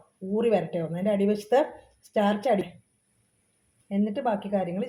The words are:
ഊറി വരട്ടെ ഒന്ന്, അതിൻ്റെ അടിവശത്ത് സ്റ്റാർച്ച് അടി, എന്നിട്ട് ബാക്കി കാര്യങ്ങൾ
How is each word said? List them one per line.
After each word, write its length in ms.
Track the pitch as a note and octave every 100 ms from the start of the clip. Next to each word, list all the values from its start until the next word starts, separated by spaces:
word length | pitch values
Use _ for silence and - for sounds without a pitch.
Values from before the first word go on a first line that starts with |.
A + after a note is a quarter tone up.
| - _ F#3+
ഊറി 220 | G#3 A#3
വരട്ടെ 260 | G3 E3 F3
ഒന്ന്, 180 | D#3+ E3+
അതിൻ്റെ 160 | G3 G3+
അടിവശത്ത് 440 | G3+ G#3 - B3+ D#4 - - _
സ്റ്റാർച്ച് 460 | - A3 G3+ G#3 C4
അടി, 180 | G3+ D#3+ - _ _ _ _ _ _ _ _ _ _ -
എന്നിട്ട് 320 | G3+ G#3+ G#3
ബാക്കി 280 | B3 G3+ G3+
കാര്യങ്ങൾ 320 | G3+ F3 F3+